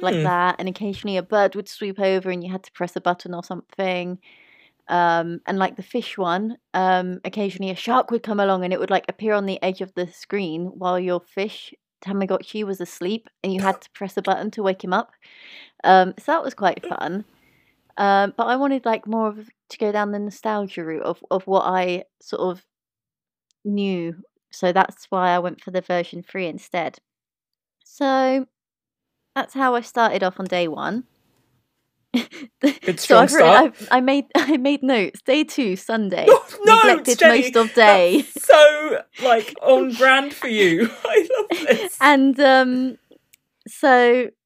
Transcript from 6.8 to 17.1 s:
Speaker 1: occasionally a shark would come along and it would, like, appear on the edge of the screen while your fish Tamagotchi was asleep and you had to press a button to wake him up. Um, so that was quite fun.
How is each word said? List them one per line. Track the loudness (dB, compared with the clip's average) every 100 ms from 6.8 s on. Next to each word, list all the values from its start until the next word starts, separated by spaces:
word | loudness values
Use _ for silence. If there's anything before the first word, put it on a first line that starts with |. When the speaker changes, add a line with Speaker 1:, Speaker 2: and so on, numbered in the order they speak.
| 0 0 -2 -8
Speaker 1:
occasionally | -10 -8 -8 -6 -10
a | -8
shark | -4 -2 -2
would | -6
come | -4 -2
along | 0 -2
and | -4
it | -6
would, | -2
like, | -4 -4
appear | -8 -4
on | -2 -4
the | -6
edge | -6 -6
of | -10
the | -8 -10
screen | -12 -10 -6 -6 -8 -10
while | -8 -4 -4
your | -4 -6
fish | -6 -8 -10 -10 -20 -20 _ _
Tamagotchi | -10 -6 -4 -4 -6 -10
was | -8 -8
asleep | -12 -10 -8 -8 -10 _
and | -8
you | -4
had | -2 -4
to | -8
press | -14 -10 -6
a |
button | -4 -4 -4
to | -4
wake | -4 -4
him | -4
up. | -4 -4 _ _ -20 -20 -20 -20 _
Um, | 4 4 4 -2
so | -4
that | -4
was | -4
quite | -4 -2 -2
fun. | -8 -10 -8